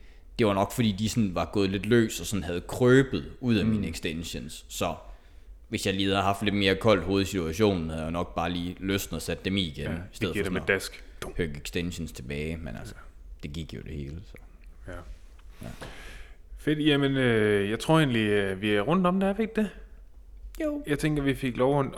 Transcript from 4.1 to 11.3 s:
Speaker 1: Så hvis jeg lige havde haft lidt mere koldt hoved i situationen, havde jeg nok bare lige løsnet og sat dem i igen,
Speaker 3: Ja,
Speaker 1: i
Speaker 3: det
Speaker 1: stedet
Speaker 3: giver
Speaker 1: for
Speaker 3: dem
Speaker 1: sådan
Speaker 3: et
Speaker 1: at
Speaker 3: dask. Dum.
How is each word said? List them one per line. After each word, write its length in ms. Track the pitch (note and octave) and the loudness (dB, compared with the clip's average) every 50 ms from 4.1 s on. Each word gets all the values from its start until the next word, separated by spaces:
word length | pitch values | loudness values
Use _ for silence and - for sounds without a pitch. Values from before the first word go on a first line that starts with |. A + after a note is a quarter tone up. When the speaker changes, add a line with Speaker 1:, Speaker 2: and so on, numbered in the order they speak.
| D#2 E2 E2+ - - D#2 - D2+ - - - - | -4 -4 -6 -6 -8 -8 -8 -10 -12 -14 -16 -10
Speaker 1:
Så 260 | - - G2 E2+ D#2+ - - - - - - - - - - - - - - - | -6 -4 -2 -2 -2 -4 -10 -16 -18 -20 -20 -20 -20 -20 -20 -20 -20 -20 -12 -8
hvis 160 | A2 G#2 - | -6 -4 -2
jeg 80 | G2+ F#2+ | 0 0
lige 140 | F#2+ F#2+ G2 | 2 2 2
havde 140 | F#2+ G2 F#2 | 2 2 2
haft 200 | G2 G2+ - G#2+ | 2 0 2 0
lidt 120 | G#2 G2 | 0 2
mere 200 | G2+ G2+ F#2+ F#2+ | 4 4 4 4
koldt 300 | F#2+ - A2+ G#2 F#2 D#2+ | 4 6 4 4 4 4
hoved 180 | F2 G2 G2 G2 | 2 2 2 2
i 20 | |
situationen, 680 | F2+ G2 F#2+ E2 D#2+ D#2+ F#2+ A2 G#2 G2 F2 D#2+ D#2+ | 2 0 -2 -2 -2 0 4 4 4 4 4 0 -2
havde 120 | D#2+ D#2+ D#2 | -4 -4 -4
jeg 80 | D#2+ | -4
nok 240 | D#2+ F2 F2+ - - | -2 -2 -4 -4 -2
bare 160 | E2+ E2 F2 | -2 -2 -2
lige 260 | F2+ F2 F2 F2 F2+ - | -2 -2 -4 -6 -6 -6
løsnet 340 | F2+ F#2+ G2 G2 - - - | -4 -2 -2 -2 -2 -4 -6
og 60 | D2 - | -6 -4
sat 220 | - E2+ - - | -4 -4 -4 -2
dem 120 | F#2+ G2 | -2 0
i 40 | G2+ F#2 D#2+ | 0 0 -2
igen, 160 | C#2+ - D2 | -4 -6 -6
Speaker 3:
Ja, 60 | D2 | -6
Speaker 1:
i 40 | D#2+ | -6
Speaker 3:
det 80 | E2 F2+ - - | -6 -8 -10 -8
Speaker 1:
stedet 200 | - A2 F2+ D#2 | -4 -4 -2 0
Speaker 3:
giver 120 | G#2 G2 | 0 -2
Speaker 1:
for 40 | G2 | 0
Speaker 3:
dem 40 | F2+ | -2
Speaker 1:
sådan 20 | |
Speaker 3:
et 140 | F#2 - F2+ | -2 2 2
Speaker 1:
at 40 | G2 F#2+ | 0 0
Speaker 3:
dask. 240 | - - - - - - - - - | 0 -4 -10 -12 -16 -16 -14 -12 -12
Dum. 100 | - | -8